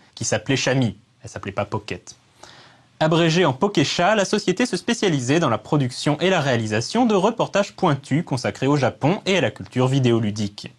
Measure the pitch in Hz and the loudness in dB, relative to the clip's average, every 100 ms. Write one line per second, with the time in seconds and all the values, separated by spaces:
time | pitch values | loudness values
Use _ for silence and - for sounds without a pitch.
0 | _ - - 110 - 135 - 131 120 92 | _ -10 -4 -4 -2 -2 0 0 0 -4
1 | _ _ - 104 104 98 101 107 - 180 | _ _ -18 -14 -10 -8 -6 -6 -8 -14
2 | - - _ _ - - - _ _ - | -16 -20 _ _ -20 -20 -20 _ _ -2
3 | 160 165 165 165 165 127 202 190 139 - | 2 4 4 4 2 2 0 0 0 2
4 | 180 220 190 214 - 180 247 180 - 240 | 2 2 2 0 0 0 0 -2 -4 -2
5 | 202 147 123 156 156 110 - 156 127 - | 0 0 0 2 2 0 0 0 0 -2
6 | 151 147 180 185 139 120 107 107 123 220 | -2 0 0 2 2 0 0 -2 -2 0
7 | 247 202 202 233 143 226 - - 180 139 | 2 2 2 0 -2 -2 -2 0 0 0
8 | - 139 - 127 107 - 135 147 117 - | -2 -2 -2 -4 -4 -2 0 2 0 0
9 | 139 202 - 190 117 - 90 123 127 135 | 0 0 0 0 0 -4 -6 0 0 2
10 | 123 117 110 104 101 - - | 2 2 0 -4 -6 -8 -20